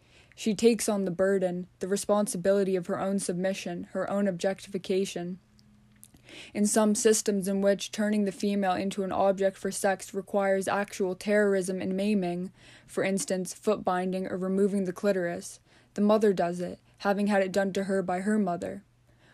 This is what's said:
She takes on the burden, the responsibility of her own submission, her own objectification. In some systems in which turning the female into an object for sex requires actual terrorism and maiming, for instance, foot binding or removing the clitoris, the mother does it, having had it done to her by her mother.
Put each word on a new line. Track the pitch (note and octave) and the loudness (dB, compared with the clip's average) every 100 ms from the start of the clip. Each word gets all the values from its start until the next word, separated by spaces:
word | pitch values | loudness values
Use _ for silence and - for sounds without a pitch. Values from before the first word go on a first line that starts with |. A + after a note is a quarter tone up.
| _ _ _ | _ _ _
She | - A3 | -6 -2
takes | F#3 A#3 G#3+ - | 4 4 4 0
on | G3+ | -2
the | F#3+ | -2
burden, | E3+ F#3+ G3 F3+ F3+ F3+ - | 0 2 2 0 -2 -8 -10
the | F#3 | -4
responsibility | G3 - G#3 G#3 F3+ F#3+ G3+ F#3+ | -2 0 0 0 0 2 2 2
of | F#3 F3+ | 0 -2
her | F#3+ | -4
own | F#3+ G3 | -2 -2
submission, | F#3+ F3+ F#3+ G3 F#3 F3 G3 | -2 -2 -2 -4 -6 -8 -8
her | F#3+ - | -6 -2
own | G3+ G3+ | 0 0
objectification. | F3 G3 F#3+ - F#3+ - F#3+ G3 F3 F3 F#3 _ _ _ _ _ _ - - - - - | 0 -2 -4 -8 -8 -2 -2 -2 -6 -8 -10 _ _ _ _ _ _ -20 -20 -20 -20 -8
In | G#3 G#3 | 0 2
some | A3 G#3+ | 4 4
systems | G#3 A3 A3 - G3+ F#3 | 4 4 4 2 -2 -2
in | G3 | 2
which | G3 G3 - | 2 2 -2
turning | - G#3 G#3+ G3 | -2 0 0 0
the | |
female | - G3+ G3+ F#3+ | -2 -2 0 0
into | F3+ G3 G3 | 0 -2 -4
an | F#3+ | -2
object | - G3 F#3+ F#3+ - | 2 2 2 0 -2
for | G3 | -6
sex | - G3+ F#3+ - | -2 0 -2 -4
requires | G3 F#3+ G3+ G3 G3 F#3+ | -10 -4 0 2 2 0
actual | G3 G3+ - F#3 | -2 -2 -4 -4
terrorism | F#3 G#3 G#3 G3+ G3 F#3 F#3 | -2 0 4 4 2 0 -4
and | F#3+ F#3+ | -2 -2
maiming, | G#3 G#3 F3 F3 F#3+ - - - - | 0 0 0 -4 -8 -12 -20 -20 -8
for | G3+ | -4
instance, | F#3+ F#3+ - F#3+ F3+ | -2 -2 -2 -4 -4
foot | - G#3+ G3+ | -4 -2 0
binding | G3+ F3+ F#3 F#3 F#3 | 0 0 -2 -4 -4
or | F#3 | -4
removing | F#3+ G3 G3+ G3 | -2 2 2 2
the | F3+ | -2
clitoris, | F3 G#3 F#3 E3+ F3 - - _ _ _ | 0 0 0 -2 -6 -10 -18 _ _ _
the | - | 0
mother | G#3 G#3+ G#3+ | 4 6 4
does | F3+ F3 F3+ | 4 0 -2
it, | F3 - _ - | -8 -10 _ -4
having | G3+ G3 G3+ | 0 2 2
had | G3 | 2
it | F#3+ | 2
done | G3 G3 | 0 0
to | G3 | -2
her | G3 F#3+ | -2 -2
by | F#3 F3+ | -2 -2
her | G3 A3 | 0 0
mother. | F#3 F3 F#3+ G3 - _ _ _ _ | 0 -2 -6 -10 -16 _ _ _ _